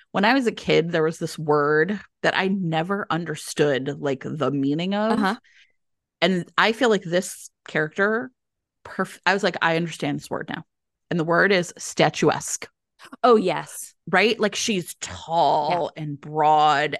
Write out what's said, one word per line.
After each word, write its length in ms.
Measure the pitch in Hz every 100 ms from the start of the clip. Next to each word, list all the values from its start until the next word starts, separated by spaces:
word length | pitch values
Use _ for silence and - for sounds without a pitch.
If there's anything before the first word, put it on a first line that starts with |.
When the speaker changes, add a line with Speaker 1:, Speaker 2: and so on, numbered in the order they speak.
| _
Speaker 1:
When 120 | 185 208
I 80 |
was 140 | 269 233
a 40 |
kid, 400 | 208 - 156 165
there 120 | 170
was 160 | 156 165
this 180 | 165 -
word 600 | 156 147 143 151 170 208 - _
that 120 | 165 -
I 100 | 190
never 580 | 196 170 160 170 202 -
understood, 880 | 160 160 156 - - 147 131 139 147
like, 240 | 147 135 139
the 240 | 147 131
meaning 460 | 139 139 151 180 202
of. 240 | 214 214
Speaker 2:
Uh-huh. 160 | 196 233 _ _ _ _ _ _ _ _
Speaker 1:
And 280 | 175 180 170 -
I 140 | 196
feel 180 | 226 247
like 140 | 196
this 480 | 170 175 190 - - _ -
character, 640 | 156 156 - 202 220 254 _ _ _ _ _
perf-, 360 | - - 185 - 175
I 80 |
was 100 | 196
like, 140 | 190 175
"I 140 | 165 165
understand 440 | 170 - 147 147
this 100 | -
word 200 | - 156
now." 140 | - - _ _ _ -
And 80 | 175
the 40 | 160
word 260 | 170 185
is 220 | 190 170 -
statuesque. 880 | - - 151 - 160 - - - - _ _ _ - -
Speaker 2:
Oh, 140 | 247 220
yes. 580 | 190 151 147 - - _ -
Speaker 1:
Right? 300 | 185 214 226
Like, 160 | 202 -
she's 400 | - 196 165 -
tall 960 | - - - 165 147 151 147 175 151 -
Speaker 2:
Yeah. 80 |
Speaker 1:
and 160 | 151 143
broad 800 | 147 151 151 151 151 143 151